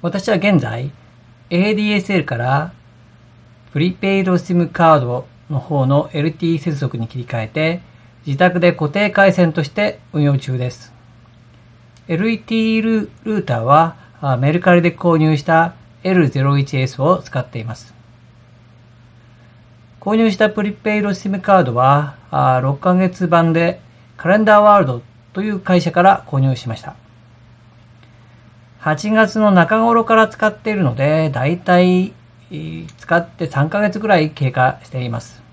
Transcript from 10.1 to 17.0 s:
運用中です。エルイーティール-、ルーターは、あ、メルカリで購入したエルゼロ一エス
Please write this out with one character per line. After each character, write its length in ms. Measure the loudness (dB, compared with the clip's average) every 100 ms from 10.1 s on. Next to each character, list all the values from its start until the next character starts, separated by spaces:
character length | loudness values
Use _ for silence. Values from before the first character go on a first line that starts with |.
運 120 | -2
用 120 | 0 0
中 220 | -4 -6
で 100 | -6
す。 200 | -10 -20 -20 _ -20 _ _ -20 -20 -20 -20 -20 -20 -8
エ 80 | -4
ル 120 | -2
イ 60 | -4
ー 40 |
テ 120 | -4 -2
ィ 240 | 0 0
ー 20 |
ル-、 280 | 0 -2 -4 -10
ル 220 | -6 -4
ー 0 |
タ 140 | -2 -4
ー 20 |
は、 340 | 2 2 2 -4 -20 -10
あ、 160 | -4 0
メ 160 | 0
ル 60 | 0
カ 160 | 2
リ 80 | 4
で 100 | 2
購 240 | -2 0 2
入 200 | 2 0
し 80 |
た 300 | 0 0 0 -4 -20 -10
エ 100 | -2
ル 160 | 2 2
ゼ 140 | 0
ロ 160 | 0 0
一 180 | -2 -2
エ 120 | -4
ス 120 | -2